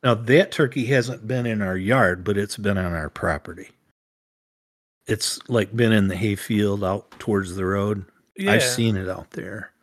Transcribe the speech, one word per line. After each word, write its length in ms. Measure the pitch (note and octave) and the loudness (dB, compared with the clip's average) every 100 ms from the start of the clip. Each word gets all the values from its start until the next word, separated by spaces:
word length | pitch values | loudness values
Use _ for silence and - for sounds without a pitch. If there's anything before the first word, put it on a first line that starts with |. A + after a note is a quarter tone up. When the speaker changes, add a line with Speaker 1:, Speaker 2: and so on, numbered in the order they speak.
Speaker 1:
now 100 | C3 A2+ | 2 0
that 360 | A#2 C#3+ F#3+ | 4 4 4
turkey 340 | - C#3 C#3 A#2+ | 0 -2 0 0
hasn't 420 | C3+ A#2+ - A2 | 0 0 -6 -6
been 180 | B2+ A#2+ | -4 -2
in 160 | A2 | -2
our 140 | G2 F#2 | -2 -2
yard, 460 | F#2+ C3 G2 F2+ | 0 4 4 2
but 140 | F2+ G2+ | -2 -2
it's 180 | G#2 - | -2 -4
been 200 | G#2+ G2 | -2 0
on 160 | F2+ | -2
our 160 | E2+ D2+ | -4 -6
property. 600 | - F2 D2+ - E2 - _ _ _ _ _ _ _ _ _ _ _ _ _ - | -4 -2 -2 -6 -16 -18 _ _ _ _ _ _ _ _ _ _ _ _ _ -6
It's, 320 | A2 - - - | -4 -2 -6 -2
like, 260 | A#2+ G2+ A2+ | 0 0 2
been 160 | A#2 | 4
in 160 | A2 G2 | 6 4
the 80 | F2 | 0
hayfield 680 | G#2+ G2+ - A2 G#2 G2+ | -2 -2 0 0 2 0
out 280 | G2 G2 - - | -2 -4 -6 -12
towards 360 | - G2+ F#2+ F2+ | -2 0 0 -4
the 100 | F#2 | 0
road. 400 | G2 G2+ G#2 F#2+ _ _ - | 0 0 -2 -8 _ _ -6
Speaker 2:
Yeah. 160 | G3 | 2
Speaker 1:
I've 100 | G#2+ | 4
seen 320 | B2+ B2 A2+ G2+ | 2 2 0 0
it 140 | F#2 | -4
out 220 | F#2 F2+ | -8 -10
there. 400 | - F2 G#2 G2+ _ | -14 -12 -14 -16 _